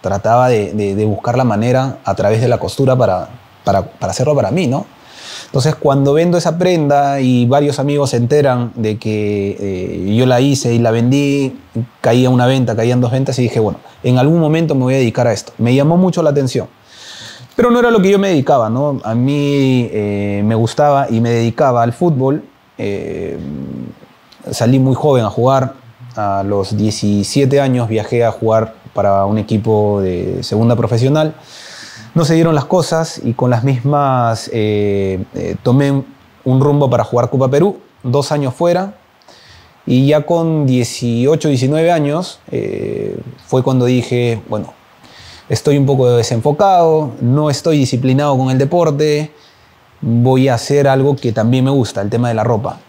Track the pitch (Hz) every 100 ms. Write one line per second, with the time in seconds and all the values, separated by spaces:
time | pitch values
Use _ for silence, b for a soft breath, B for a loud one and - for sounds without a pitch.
0 | 92 95 107 120 127 117 101 107 101 98
1 | 107 101 - 120 127 104 120 127 131 131
2 | - 98 101 110 123 123 - - 135 127
3 | 117 90 - - - - - 98 90 -
4 | 92 - 143 143 101 151 156 135 - -
5 | B B B B B 139 139 151 147 139
6 | 139 147 170 170 165 165 180 175 147 143
7 | 139 139 127 123 120 139 143 135 139 143
8 | 139 120 120 147 135 123 120 117 110 107
9 | 110 107 104 104 101 98 101 92 92 82
10 | 92 110 127 101 139 135 123 117 117 117
11 | 120 139 143 139 135 - - 117 123 _
12 | 117 123 127 123 123 135 120 110 117 123
13 | 123 131 135 131 120 - 107 - B B
14 | 127 127 135 170 156 160 165 139 127 135
15 | 123 110 120 104 - - 117 131 147 170
16 | 185 175 156 143 131 123 92 _ B B
17 | B B B B B - 240 240 240 226
18 | 190 202 196 165 127 143 110 117 147 139
19 | 107 113 127 143 143 143 135 127 117 107
20 | 104 101 101 101 104 113 113 - 147 139
21 | 139 113 117 117 117 - 143 123 117 120
22 | 175 139 131 151 - _ _ - 104 98
23 | - 80 87 71 73 73 67 64 64 -
24 | - _ _ - - - 113 131 131 123
25 | 151 131 107 107 123 135 127 - - -
26 | - - 101 98 98 101 95 104 107 104
27 | 104 101 98 143 135 139 135 127 117 110
28 | 104 120 117 110 113 110 110 - - -
29 | 101 98 98 107 104 110 113 107 104 101
30 | 95 87 92 92 - 104 117 113 117 117
31 | 127 151 156 - B B B B B B
32 | B - 156 165 165 151 131 185 165 165
33 | 160 - - 117 127 120 131 131 123 147
34 | 139 131 117 110 - 117 107 104 104 101
35 | 98 95 - - 87 95 - 123 139 139
36 | 135 - - _ 131 131 127 143 139 120
37 | 107 120 123 135 131 143 190 190 _ _
38 | 127 135 139 151 135 123 170 175 196 -
39 | _ _ B B B B B B - 127
40 | 135 151 147 170 165 160 139 127 117 -
41 | 120 117 131 160 160 131 131 156 165 170
42 | 143 151 185 - - - 52 50 52 53
43 | 52 50 71 - - 131 127 131 123 127
44 | 113 123 120 113 - 107 85 - _ _
45 | B B B B B - - 147 135 135
46 | 123 120 113 117 147 147 160 180 165 156
47 | 151 113 123 139 151 135 170 151 127 123
48 | 131 131 147 135 131 131 139 175 165 143
49 | 151 147 151 b b b b b _ _
50 | - 117 123 131 131 120 - 143 139 135
51 | 135 139 120 107 110 131 131 139 113 -
52 | 104 117 120 113 110 113 123 -